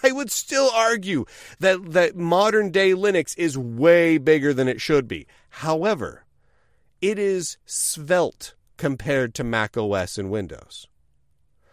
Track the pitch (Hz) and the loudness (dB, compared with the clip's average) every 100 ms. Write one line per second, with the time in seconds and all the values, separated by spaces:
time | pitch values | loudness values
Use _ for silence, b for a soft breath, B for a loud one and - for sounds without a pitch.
0 | 269 262 247 - - 277 262 226 226 233 | 2 0 -4 -8 -4 0 2 2 0 0
1 | 185 151 - B B - 185 185 180 175 | -2 -4 -4 B B -2 0 0 0 2
2 | 170 180 170 175 214 214 202 185 190 185 | 2 0 0 2 4 2 2 2 2 2
3 | 202 185 - - 170 135 120 117 160 175 | 2 0 -2 -4 -4 -4 -8 2 6 6
4 | 165 156 135 156 143 131 127 120 - 147 | 6 4 4 4 2 0 0 -2 0 0
5 | 120 87 - b b - 156 160 202 175 | 0 -8 -14 b b -8 -4 -2 -2 -2
6 | 85 58 _ _ _ _ _ _ _ _ | -6 -12 _ _ _ _ _ _ _ _
7 | 190 208 202 185 160 - - - - 160 | -4 0 -2 -2 -6 -12 -12 -6 -6 -6
8 | 147 180 147 - - - _ - 151 131 | 0 0 0 -4 -18 -20 _ -6 -4 -4
9 | 143 139 120 - 120 113 107 117 107 98 | -2 -2 -2 -4 -4 -2 -2 -2 -2 -2
10 | 90 - 95 107 87 76 - - - _ | -4 -6 -6 -6 -6 -12 -20 -20 -20 _
11 | _ _ _ _ _ b b | _ _ _ _ _ b b